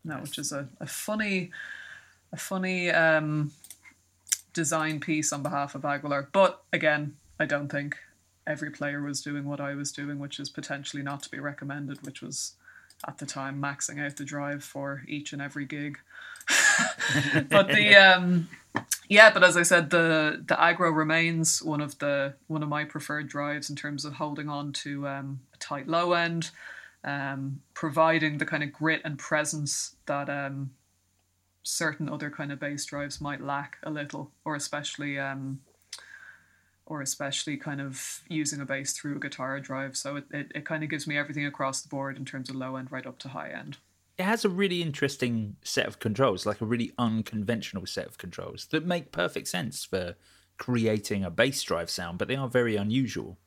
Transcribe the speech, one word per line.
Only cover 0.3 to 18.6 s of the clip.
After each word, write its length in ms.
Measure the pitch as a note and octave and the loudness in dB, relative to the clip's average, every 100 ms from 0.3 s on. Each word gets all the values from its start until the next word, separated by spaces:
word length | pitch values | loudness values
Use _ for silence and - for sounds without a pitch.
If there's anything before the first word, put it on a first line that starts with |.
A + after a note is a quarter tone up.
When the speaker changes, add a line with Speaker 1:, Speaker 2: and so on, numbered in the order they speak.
| - | -6
Speaker 1:
is 120 | C#3 | -6
a, 180 | C#3+ C#3 - | -6 -8 -12
a 60 | D3+ | -10
funny, 640 | - - G#3+ G#3 F#3+ F3+ - - - - - - _ _ | -6 -4 -2 0 0 -2 -10 -12 -12 -14 -18 -20 _ _
a 40 | D3 | -10
funny, 540 | - F#3+ F#3 F#3 F3+ | -4 -2 0 0 4
um, 640 | E3 D#3+ D#3 D3+ D3+ D3 - - - - _ _ _ - - _ | 6 6 6 4 0 0 -6 -20 -20 -20 _ _ _ -4 -4 _
design 460 | - D3 D#3+ D#3 D3+ | -4 0 0 0 -4
piece 340 | E3+ D#3 D3+ | -2 -2 -2
on 100 | C#3+ | -4
behalf 300 | C#3 C#3+ C#3+ C#3 | -4 -2 -4 -4
of 80 | |
Aguilar. 440 | C#3+ C#3+ D3 C#3 C#3 | -4 -4 -2 -2 2
But 280 | G3 F#3 - _ | 6 6 4 _
again, 440 | E3+ D#3 D3+ D3 - _ - | 2 4 2 -2 -10 _ -4
I 60 | |
don't 240 | D#3 C#3+ C#3+ | 0 0 -2
think 260 | C#3+ C#3+ - - _ _ _ - | -6 -6 -10 -14 _ _ _ -8
every 220 | D3 D3+ | -6 -6
player 300 | - C#3+ C#3+ | -4 -4 -4
was 200 | C#3+ C#3 | -4 -6
doing 240 | D3 D3 | -6 -6
what 160 | C#3+ C#3+ | -6 -6
I 140 | C#3+ | -6
was 180 | C#3+ C#3+ | -6 -6
doing, 260 | - C#3+ C#3+ | -6 -8 -6
which 220 | C#3 - | -8 -8
is 80 | C#3+ | -10
potentially 560 | - C3+ C#3+ C#3+ C#3 | -10 -8 -8 -6 -8
not 180 | C#3 C#3+ | -6 -8
to 80 | - | -10
be 80 | C#3 | -8
recommended, 640 | C#3+ C#3+ C#3+ C#3+ C#3 C#3 | -8 -8 -8 -6 -8 -8
which 160 | - - | -12 -12
was 340 | - C#3+ - _ - - - _ - | -10 -8 -8 _ -20 -20 -20 _ -12
at 120 | - | -10
the 80 | C#3+ | -10
time 360 | C#3+ C3+ C#3 | -6 -6 -4
maxing 420 | C#3 C#3 - C#3+ | -6 -4 -8 -4
out 120 | C#3+ C#3 | -6 -6
the 80 | |
drive 400 | C#3 D3 C#3+ C#3+ | -8 -6 -4 -6
for 400 | - C#3+ C#3 C#3 B2+ | -8 -8 -8 -8 -8
each 260 | D3 D3 | -8 -8
and 80 | C#3+ | -8
every 260 | C#3+ D3 C3+ | -8 -6 -6
gig. 320 | D3 D3 C#3+ _ - - - - | -6 -6 -10 _ -18 -16 -8 2
<laughs> 300 | - - - - - - D3+ C#3 - - | 6 6 4 2 0 0 0 2 2 6
But 200 | - G3 | 6 6
the, 260 | - G#3 G3+ | 6 12 12
um, 520 | F#3+ F3+ F3+ F3 E3 - | 12 10 6 4 2 -10